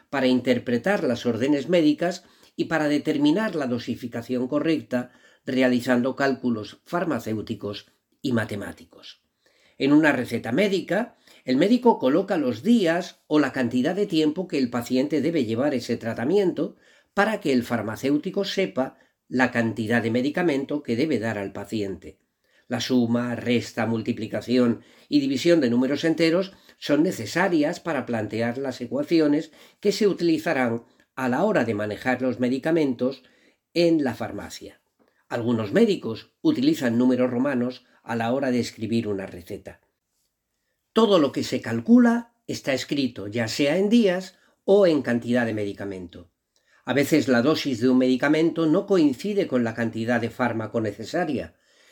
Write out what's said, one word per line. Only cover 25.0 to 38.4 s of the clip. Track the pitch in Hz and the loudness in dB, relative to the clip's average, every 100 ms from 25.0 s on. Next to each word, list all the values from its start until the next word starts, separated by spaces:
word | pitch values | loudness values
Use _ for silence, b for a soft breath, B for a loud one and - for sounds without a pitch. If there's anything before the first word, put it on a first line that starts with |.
| B | B
y | 143 | 0
división | 135 135 170 165 | 0 0 4 4
de | 123 | 4
números | 120 131 143 | 2 0 0
enteros | 165 160 165 170 190 b b _ | 0 2 2 2 -2 b b _
son | - 294 | 0 2
necesarias | 190 - 110 170 190 165 147 175 | 2 -2 -4 -2 2 2 0 -2
para | 170 143 117 | -4 -4 -4
plantear | 117 107 110 117 123 | -4 -4 -2 -2 -4
las | 135 123 | -8 -8
ecuaciones | 120 127 147 165 147 147 156 b b b | -6 -6 2 2 4 2 -2 b b b
que | 202 | -4
se | 190 208 | 2 0
utilizarán | 165 170 156 170 139 120 117 b b b - | 2 0 0 0 0 0 -2 b b b -6
a | 131 | -2
la | 127 | 0
hora | 208 175 117 | 2 2 0
de | |
manejar | 104 104 101 127 120 | -2 -6 -4 -4 -2
los | 127 113 | -2 -2
medicamentos | 123 131 165 165 143 117 127 139 b b b b _ | -2 -2 0 0 0 0 -4 -4 b b b b _
en | 165 170 160 | 0 4 4
la | 131 | 0
farmacia. | 110 107 101 80 - - - _ _ _ _ _ | -4 -8 -10 -12 -14 -18 -20 _ _ _ _ _
Algunos | 123 113 113 104 | -4 -2 -2 0
médicos | 147 233 175 113 110 - _ | 2 4 2 -4 -10 -14 _
utilizan | 160 151 139 156 127 117 | 0 2 2 2 0 2
números | 127 123 127 | 2 2 0
romanos | 123 143 127 123 127 b b | 0 0 -2 -4 -6 b b
a | - | -8
la | 117 113 | -4 -2
hora | 131 | -2